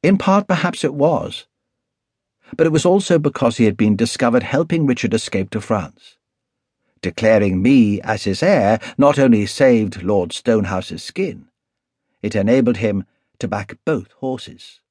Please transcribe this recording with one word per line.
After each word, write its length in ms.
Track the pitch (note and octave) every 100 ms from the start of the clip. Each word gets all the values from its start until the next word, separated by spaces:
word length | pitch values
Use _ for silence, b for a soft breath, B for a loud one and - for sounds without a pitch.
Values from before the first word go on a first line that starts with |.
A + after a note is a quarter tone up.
In 160 | D#3+ F#3+
part, 300 | - G3 G3+
perhaps 360 | E3+ F3+ -
it 100 | D3+
was, 540 | C#3+ C3+ D3 - - - _ _ _ _ _ _ _ _ _ B B
but 120 | D#3+
it 40 |
was 140 | D#3 F3+
also 320 | F#3+ F#3+ E3+
because 400 | D3+ - A#2+ A2+
he 80 | A2+
had 120 | G2
been 180 | G#2+ G2+
discovered 480 | A2+ - B2 A#2+
helping 420 | - - E3 E3 D3
Richard 280 | B2 A2
escape 360 | A2 - G2+ F#2+
to 100 | -
France. 560 | - G#2+ D#2 _ _ _ _ _ _ _ _ _ _ _
Declaring 600 | F2+ - A2 A2 G2+ F#2
me 400 | G2+ C3+ G#2+ G2+
as 240 | - G#2+ -
his 180 | F#2+
heir 360 | F3 F#3 G2+ A2 B B
not 200 | C#3+ C#3+
only 280 | C3+ A2 G2
saved 580 | - C3+ A#2+ G#2 F#2+
Lord 300 | F2+ G2+ F2
Stonehouse's 680 | - - A2+ F#2+ F#2+ - D#2+
skin, 440 | - - F#3+ - - _ _ _ _ _ _ _
it 140 | G#2+ A2
enabled 420 | G2 B2+ A3 A2
him 280 | G#2+ G2+ F#2+ _ _ _
to 80 | G2+
back 300 | G#2 G#2 - -
both 260 | C#3+ G2+
horses. 680 | _ C3+ B2+ - F2+ - _ _